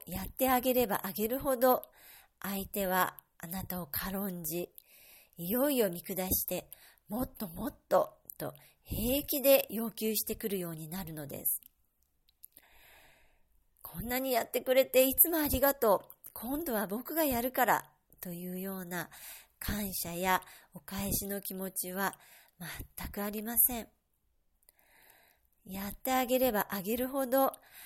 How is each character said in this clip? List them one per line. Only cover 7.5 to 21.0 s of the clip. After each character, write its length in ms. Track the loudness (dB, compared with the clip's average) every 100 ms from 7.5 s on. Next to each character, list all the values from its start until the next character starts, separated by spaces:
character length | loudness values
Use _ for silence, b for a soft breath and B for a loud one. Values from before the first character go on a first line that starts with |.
| -6 -8
っ 80 | -8 2
と」 300 | 2 2 -4 -16 -10
と 160 | -10 -10 B B
平 400 | -10 -4 0 0
気 200 | 0 2
で 240 | 6 6 4
要 220 | -4 -4
求 240 | -2 -2 -2
し 80 |
て 120 | -2 -4
く 140 | -4
る 80 | -4
よ 140 | -4
う 40 | -8
に 120 | -10
な 160 | -10
る 100 | -8
の 140 | -10 -10
で 180 | -6 -4
す。 160 | -4 -8 _ _ _ _ _ _ _ -20 _ b b b b b b b b b _ _ _
「こ 160 | -14 -10
ん 80 | -4
な 100 | -2
に 140 | 0
や 140 | 0 0
っ 60 |
て 100 | -2
く 120 | 4
れ 120 | 6 6
て 180 | 6 6
い 80 |
つ 160 | 6 4
も 80 | 4
あ 100 | 2
り 120 | 4
が 160 | 4 4
と 340 | 4 4 2 -20
う。 60 | -18
今 300 | -12 -6 -4
度 100 | -2
は 140 | -2 -2
僕 260 | -4 -4
が 100 | 0
や 160 | 2 2
る 120 | 0
か 140 | 2 4
ら」 260 | 4 0 _ _ -14
と 140 | -10
い 160 | -8 -6
う 80 | -6
よ 200 | -6 -8
う 60 | -6
な 260 | -8 -8 B B B B -10
感 340 | -4 -2 -2
謝 220 | -4 -6 -2
や 260 | 2 2 0 B B
お 60 | -18
返 340 | -10 -6